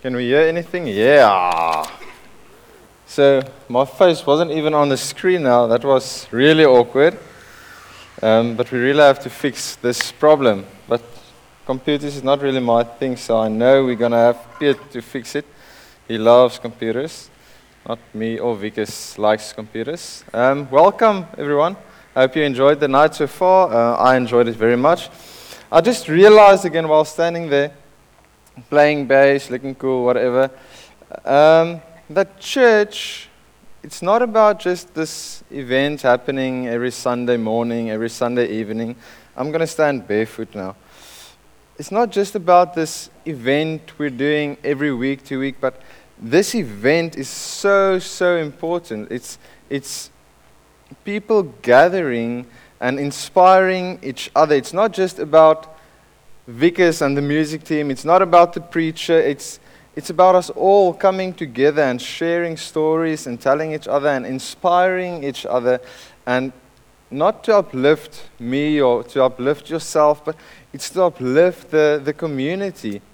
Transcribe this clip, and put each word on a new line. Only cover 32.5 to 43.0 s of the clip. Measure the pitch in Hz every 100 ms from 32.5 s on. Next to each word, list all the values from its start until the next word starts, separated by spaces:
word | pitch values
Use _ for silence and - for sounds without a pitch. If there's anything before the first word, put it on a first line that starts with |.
| - 247 214 208 - - - - _ _ _ - -
it's | - -
not | 175 220
about | 240 220 214 208
just | 175 180 -
this | - 156 - - - -
event | 139 127 131 143 147
happening | 131 123 - 135 131 127 127
every | 117 123
Sunday | 120 - 123 123 120
morning, | 110 110 117 117 117
every | 110 113
Sunday | - 120 123 120
evening. | 107 107 113 117 120 - - _ -
I'm | 139
gonna | 156 165
stand | - 151 135 -
barefoot | 104 110 - 113
now. | 104 92 98 _ - - - - _ _ _ _ _
It's | 147
not | 202 233
just | - 196
about | 214 170 180 180
this | 170 156 -